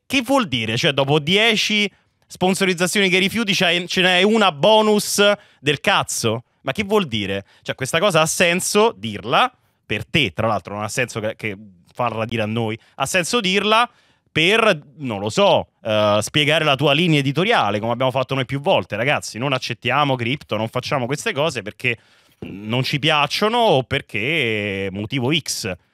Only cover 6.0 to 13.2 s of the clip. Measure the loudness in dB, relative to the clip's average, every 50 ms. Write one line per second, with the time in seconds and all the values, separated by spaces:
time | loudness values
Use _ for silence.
6 | 0 -2 -4 -2 -2 -2 -2 -2 -6 _ _ _ -8 -6 -4 -4 -2 0 0 0
7 | 0 0 -2 -4 -4 -4 -4 -6 -8 _ _ _ -10 -8 -8 -6 -4 -2 0 0
8 | 2 2 4 4 2 2 2 0 2 2 2 0 -2 0 2 4 4 2 2 -2
9 | -8 -8 -8 -8 -4 0 0 2 0 0 -2 _ _ _ _ _ _ -6 -6 -6
10 | -4 -2 0 0 0 0 -2 -2 -2 0 0 -2 -4 -6 -8 -8 -8 -6 -4 -4
11 | -4 -4 -4 -6 -6 -6 -6 -6 -8 -10 -10 -10 -14 -20 -20 _ _ _ _ -4
12 | -4 -4 -4 -4 -6 -4 -4 -4 -4 -4 -2 -4 -4 -4 -6 -8 _ _ _ -6
13 | -4 -2 0 -2